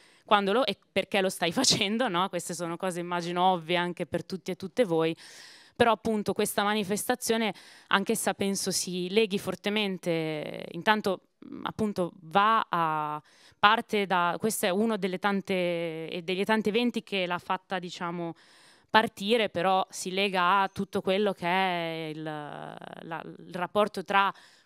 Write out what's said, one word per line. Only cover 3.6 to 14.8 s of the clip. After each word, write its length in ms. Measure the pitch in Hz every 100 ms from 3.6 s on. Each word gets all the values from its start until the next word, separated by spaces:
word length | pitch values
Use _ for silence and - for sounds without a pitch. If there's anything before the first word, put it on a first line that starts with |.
| 156 175
anche 300 | 175 175 170
per 180 | 170
tutti 260 | - 190 -
e 60 | 180
tutte 280 | 190 - 226
voi, 280 | 165 165 165 - - - - - _
però 140 | 240
appunto 400 | 220 226 220 202
questa 320 | 190 208 -
manifestazione, 880 | 202 214 185 202 - 254 - 226 220 180 - - _
anch'essa 480 | 196 196 226 -
penso 380 | 190 196 196 -
si 360 | 175 - 180 180
leghi 280 | 196 220 190
fortemente, 1300 | - 180 208 214 202 185 180 165 160 156 147 - -
intanto, 480 | 170 196 214 208 185 _ _ -
mm, 200 | - -
appunto 480 | - 214 196 175 -
va 440 | 160 196 208 226 -
a 540 | 170 165 156 151 151 - _ - _
parte 440 | 208 220 - 208
da, 300 | 196 185 175 175
questo 260 | 220 214 202
è 40 |
uno 260 | 180